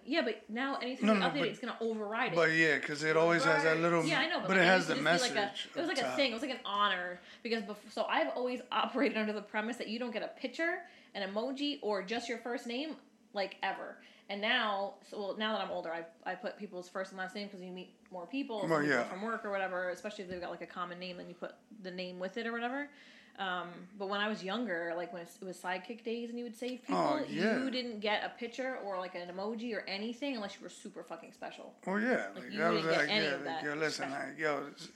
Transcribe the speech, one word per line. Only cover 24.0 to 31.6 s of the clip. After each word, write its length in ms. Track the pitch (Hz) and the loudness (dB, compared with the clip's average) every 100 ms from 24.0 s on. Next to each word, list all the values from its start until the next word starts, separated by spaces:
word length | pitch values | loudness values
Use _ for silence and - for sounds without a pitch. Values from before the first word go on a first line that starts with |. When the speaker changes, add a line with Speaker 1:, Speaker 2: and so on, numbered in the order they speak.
| 196 | -2
Speaker 1:
when 100 | 202 | 0
I 80 | 214 | 0
was 160 | 208 | -2
younger, 500 | 185 214 233 170 170 165 | -2 -2 0 -2 -2 -2
like, 160 | 170 | -4
when 80 | 180 | -8
it 80 | 170 - 185 | -12 -12 -12
was 120 | 180 | -8
Sidekick 420 | 180 185 190 220 | -4 -4 -6 -8
days 260 | 233 233 233 | -6 -4 -4
and 80 | 240 | -6
you 40 | |
would 120 | 240 220 | -8 -6
save 260 | 247 254 | -6 -6
people, 160 | - 180 | -2 2
Speaker 2:
Oh, 260 | 151 139 - | 2 2 0
yeah. 300 | 151 208 240 | 2 2 2
Speaker 1:
you 100 | 269 | 0
didn't 300 | 254 240 214 | -2 -4 -2
get 240 | 208 208 | 0 0
a 60 | 185 | -2
picture 480 | - 226 247 262 254 | -6 -8 -6 -6 -4
or, 140 | 196 185 | -4 -4
like, 160 | 185 | -4
an 160 | 185 175 | -6 -8
emoji 460 | 180 208 233 240 196 | -6 -4 -4 -4 -4
or 60 | - | -4
anything 480 | 196 220 233 285 240 | -4 -4 -4 -4 -4
unless 200 | 202 - | -6 -8
you 80 | |
were 60 | 214 | -14
super 340 | - 202 170 | -14 -12 -12
fucking 300 | 170 165 - | -10 -12 -12
special. 420 | - - - | -12 -12 -10